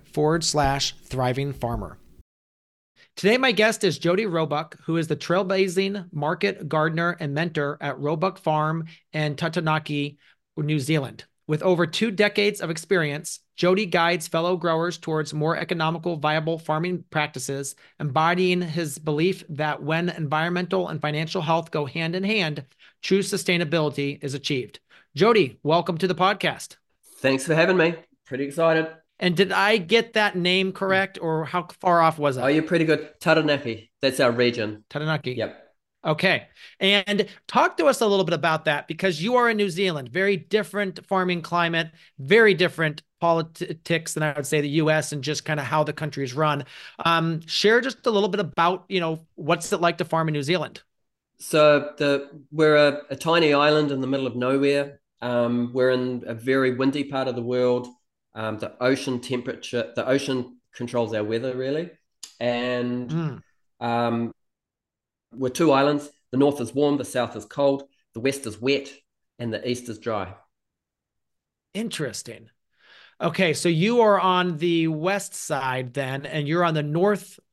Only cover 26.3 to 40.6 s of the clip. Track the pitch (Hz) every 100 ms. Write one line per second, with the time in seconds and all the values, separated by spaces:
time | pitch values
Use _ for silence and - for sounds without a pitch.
26.3 | 208 165 120 - - _ _ _ - 131
27.3 | 135 160 160 175 185 165 170 - _ _
28.3 | 127 139 160 165 160 160 - _ _ 180
29.3 | 165 190 185 202 220 170 226 226 214 208
30.3 | 185 175 185 190 190 196 190 190 - 165
31.3 | 160 147 180 170 - 185 170 165 156 147
32.3 | 127 127 151 156 170 160 151 - - 170
33.3 | 160 151 143 117 107 - _ 135 131 127
34.3 | 120 123 120 107 104 _ 147 156 151 127
35.3 | 123 107 - - _ _ _ 156 156 185
36.3 | 143 - _ - _ 190 202 190 208 196
37.3 | - - 240 339 359 302 254 220 196 180
38.3 | 165 165 156 156 147 - 160 190 151 190
39.3 | 247 240 220 202 165 190 156 123 131 196
40.3 | 190 - 208